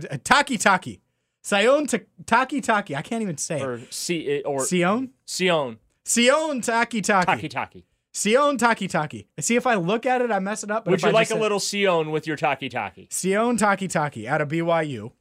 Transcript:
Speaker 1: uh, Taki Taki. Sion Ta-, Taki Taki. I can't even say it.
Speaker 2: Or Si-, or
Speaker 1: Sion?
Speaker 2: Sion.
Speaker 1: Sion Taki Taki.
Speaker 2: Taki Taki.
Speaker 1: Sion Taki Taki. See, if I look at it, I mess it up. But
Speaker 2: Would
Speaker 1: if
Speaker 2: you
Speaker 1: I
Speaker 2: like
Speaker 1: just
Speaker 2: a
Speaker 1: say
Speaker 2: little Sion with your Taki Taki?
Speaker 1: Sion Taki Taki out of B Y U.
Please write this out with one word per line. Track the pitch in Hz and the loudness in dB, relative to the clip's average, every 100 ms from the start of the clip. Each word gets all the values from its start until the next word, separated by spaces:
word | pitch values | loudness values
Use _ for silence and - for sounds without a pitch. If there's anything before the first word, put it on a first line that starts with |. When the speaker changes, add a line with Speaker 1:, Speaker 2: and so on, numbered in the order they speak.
| 151 | -10
Speaker 1:
uh, | - | -6
Taki | - 269 285 233 | 2 4 4 2
Taki. | 214 185 - 92 _ _ _ _ | 4 2 0 -14 _ _ _ _
Sion | - 202 220 285 294 | -2 2 4 4 2
Ta-, | 208 - - - | -4 -6 -14 0
Taki | 233 262 285 | 0 2 -2
Taki. | - 214 202 | 0 0 0
I | 139 | -6
can't | - 233 | -6 -6
even | 208 147 | -6 -6
say | - 156 | -6 -4
it. | |
Speaker 2:
Or | 135 120 127 | -4 -8 -10
Si-, | - - 170 135 143 | -10 -4 -4 -2 -2
or | 139 139 | -2 -2
Speaker 1:
Sion? | 131 180 175 220 262 _ - | 0 2 2 0 -4 _ -10
Speaker 2:
Sion. | - 180 165 131 113 _ _ | -2 2 2 0 -8 _ _
Speaker 1:
Sion | - 233 240 294 311 262 | -2 2 4 4 2 -4
Taki | 233 233 233 226 | -2 0 0 -2
Taki. | 190 196 180 | 2 2 4
Speaker 2:
Taki | 160 156 | 0 -2
Taki. | 135 107 92 - _ _ | -8 -8 -12 -20 _ _
Speaker 1:
Sion | - 202 240 294 269 | -4 2 4 4 2
Taki | 240 220 190 | 2 2 -2
Taki. | 170 151 110 - - | -2 -2 -6 -16 -6
See, | - 240 | 0 2
if | 254 | 2
I | |
look | 214 170 226 254 | 0 0 0 0
at | 254 | 0
it, | 240 | 0
I | 196 | -2
mess | 190 214 | -2 -6
it | 208 | -4
up. | 214 | -4
But | 170 | 0
Speaker 2:
Would | 185 | 2
Speaker 1:
if | |
Speaker 2:
you | 190 | 4
Speaker 1:
I | |
Speaker 2:
like | 220 | 4
Speaker 1:
just | 220 | 4
Speaker 2:
a | |
Speaker 1:
say | 220 | 2
Speaker 2:
little | 214 202 | 0 0
Sion | - 202 196 170 156 | -2 0 2 2 0
with | 156 156 | -2 -4
your | 147 | -2
Taki | 156 139 131 | -2 -2 -4
Taki? | 123 101 - 95 | -6 -6 -10 -10
Speaker 1:
Sion | - 185 202 233 240 | -4 -2 0 2 2
Taki | 208 196 190 | 2 0 -2
Taki | 165 147 113 110 | -2 -2 -4 -4
out | 151 | -2
of | 147 | -2
B | 165 | -2
Y | 170 165 | 0 0
U. | 156 117 107 _ | 0 -6 -10 _